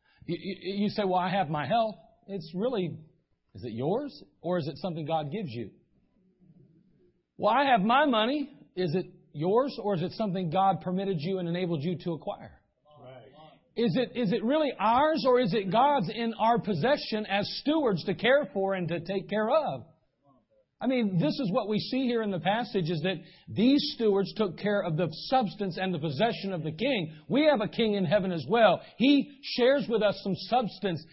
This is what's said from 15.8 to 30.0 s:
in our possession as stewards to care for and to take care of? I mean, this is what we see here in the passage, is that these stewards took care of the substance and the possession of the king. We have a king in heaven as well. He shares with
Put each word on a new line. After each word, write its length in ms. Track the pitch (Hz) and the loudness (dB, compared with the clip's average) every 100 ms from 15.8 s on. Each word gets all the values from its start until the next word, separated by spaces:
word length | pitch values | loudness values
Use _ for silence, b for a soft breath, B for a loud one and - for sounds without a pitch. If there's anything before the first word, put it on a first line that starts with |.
| 277 285 175 | 4 4 0
in 240 | 214 233 | -2 -4
our 260 | 226 220 233 | 0 2 2
possession 640 | 196 185 226 285 - 214 - | 0 0 2 0 0 -6 -2
as 240 | 196 - - | -2 -2 -4
stewards 420 | - 320 269 180 | 0 2 2 0
to 100 | - | -2
care 360 | 190 220 277 294 | 0 4 4 2
for 200 | 202 190 | -2 -2
and 140 | 190 170 | -2 -2
to 100 | 170 | -4
take 300 | 170 196 156 | -4 -6 -2
care 200 | 202 220 | -2 2
of? 340 | 302 269 135 104 _ _ _ _ _ _ _ _ _ | 2 0 -6 -12 _ _ _ _ _ _ _ _ _
I 80 | 233 | 0
mean, 320 | 254 220 185 | 2 2 2
this 200 | 285 - | 2 0
is 120 | 240 | 0
what 180 | 220 208 | 0 0
we 100 | 214 | -2
see 260 | - 254 269 | -2 -2 0
here 180 | 233 | 0
in 80 | 220 | -2
the 80 | 185 | -2
passage, 500 | 156 214 240 202 160 | 0 0 0 -2 -2
is 120 | 170 | -2
that 140 | 165 185 B B - | -2 -4 B B -8
these 440 | 110 233 285 285 | 2 4 4 2
stewards 400 | - 226 196 196 | 0 2 2 0
took 240 | - 208 156 | -2 -4 -2
care 240 | 196 208 | 0 0
of 160 | 180 156 | 0 -2
the 120 | 175 - - | -2 -4 0
substance 500 | 262 214 - 196 165 | 2 2 -2 -6 -4
and 140 | 190 | -2
the 60 | 175 | -2
possession 540 | 156 131 226 220 196 | -2 0 0 0 -6
of 100 | 180 | -6
the 80 | 156 | -6
king. 420 | 156 247 247 156 B - | -4 -2 0 -2 B -2
We 180 | 226 302 | 2 4
have 160 | 269 | 4
a 60 | 208 | 0
king 260 | - 226 | 0 0
in 100 | 202 | 2
heaven 280 | 180 208 190 | 2 2 2
as 140 | 175 127 | -2 0
well. 320 | 226 214 160 B - | 6 6 6 B 2
He 420 | 254 285 - - | 4 4 2 -8
shares 420 | - - 247 277 196 | -8 2 4 4 2
with 140 | 220 | 2